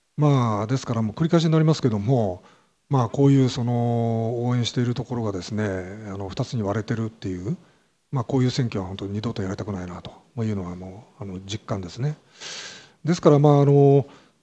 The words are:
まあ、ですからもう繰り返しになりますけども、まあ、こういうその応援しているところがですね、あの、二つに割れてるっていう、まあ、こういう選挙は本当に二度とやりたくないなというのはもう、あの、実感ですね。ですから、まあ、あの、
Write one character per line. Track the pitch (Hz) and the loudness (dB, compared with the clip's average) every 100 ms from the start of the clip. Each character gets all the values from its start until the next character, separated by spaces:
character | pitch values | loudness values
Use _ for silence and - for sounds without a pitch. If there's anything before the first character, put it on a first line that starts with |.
| _ - | _ 0
ま | 147 139 117 104 | 2 4 2 -2
あ、 | 107 | -2
で | 131 | -4
す | |
か | - | -4
ら | 113 | -2
も | 110 | -2
う | |
繰 | - | -2
り | 160 | 0
返 | 170 | 2
し | |
に | 165 | 2
な | 160 | 2
り | |
ま | 160 | 2
す | 147 | 2
け | 131 | 0
ど | 107 | 0
も、 | 104 131 104 90 - _ _ _ - | 0 0 0 -4 -14 _ _ _ -4
ま | 139 | 0
あ、 | 117 | 0
こ | - 139 | 4 4
う | |
い | 139 | 6
う | 127 | 4
そ | - | 0
の | 120 120 120 117 117 113 113 120 | -2 0 0 0 0 0 -2 -2
応 | 120 123 | -2 0
援 | 117 | 0
し | |
て | - | -2
い | |
る | 123 | -2
と | 123 | -2
こ | 117 | -6
ろ | 117 | -4
が | 110 | -4
で | 95 | -6
す | 90 | -6
ね、 | 107 | -4
あ | 107 95 92 104 107 98 | -2 -4 -8 -12 -12 -8
の、 | 98 | -8
二 | 90 | -6
つ | - | -6
に | 123 | -4
割 | 98 107 | -2 -2
れ | |
て | 101 | -2
る | 113 110 | -4 -4
っ | |
て | - 101 | -6 -8
い | 92 | -6
う、 | 92 180 _ _ _ _ - | -6 -8 _ _ _ _ -8
ま | 139 | -6
あ、 | |
こ | 113 135 | -2 0
う | |
い | 127 | 0
う | |
選 | 135 120 | 0 -4
挙 | 107 | -4
は | 92 | -8
本 | 95 | -8
当 | 98 | -8
に | |
二 | 104 | -6
度 | 117 | -6
と | 110 | -6
や | 95 | -6
り | 101 | -6
た | |
く | 104 | -8
な | 95 | -8
い | 90 | -10
な | 87 | -12
と | - - _ - | -16 -20 _ -6
い | 110 | -4
う | 101 | -4
の | |
は | 90 | -6
も | 90 92 95 - - | -10 -12 -16 -20 -16
う、 | |
あ | |
の、 | 98 92 98 | -12 -12 -10
実 | 104 | -12
感 | - 107 | -8 -8
で | 90 | -8
す | 117 | -6
ね。 | 143 151 _ - - - - - - _ | -6 -6 _ -20 -16 -14 -16 -18 -20 _
で | 143 | -2
す | 175 | 4
か | 165 | 6
ら、 | 147 | 8
ま | 147 | 8
あ、 | 143 | 6
あ | |
の、 | 143 143 139 139 - - _ _ | 6 8 8 6 4 -8 _ _